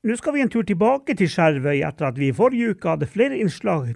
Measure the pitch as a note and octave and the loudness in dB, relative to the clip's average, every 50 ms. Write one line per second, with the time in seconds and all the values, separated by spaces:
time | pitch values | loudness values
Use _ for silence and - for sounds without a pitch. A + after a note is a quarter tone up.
0 | - A3 A3+ A#3+ - E4 C#4+ C#4+ C4+ A3+ - A#3 G#3 E3 G3+ E3+ G#3+ A#3 C4+ C#4 | -2 -2 -4 -2 -2 -2 0 0 0 0 0 -2 -2 0 0 2 2 2 2 0
1 | C4+ - C4+ - G3 D#3+ - - E3+ D#3+ D3+ C#3 B2+ C#3+ C#3+ C#3 D#3 D3+ D3 - | -2 -4 0 0 0 0 2 2 2 4 2 2 0 0 0 0 -2 -4 -4 -4
2 | D#3 C3+ A#2+ C3+ C#3+ C#3 A#2+ C#3+ G#3+ C4 C4+ A#3 A#3 A3+ F#3+ - - F3+ E3 D#3 | -4 -4 -2 0 -2 -2 2 2 2 2 2 2 0 -2 -2 -2 -2 -4 -2 -2
3 | D3+ - - G3 A#3+ C#4 C4+ A#3+ A3 F3+ - - - G#3+ F3+ D#3 C3 A#2 A#2 | -4 -4 0 0 0 0 0 -2 -2 -2 -2 -2 -2 -2 -2 -2 -2 -4 -4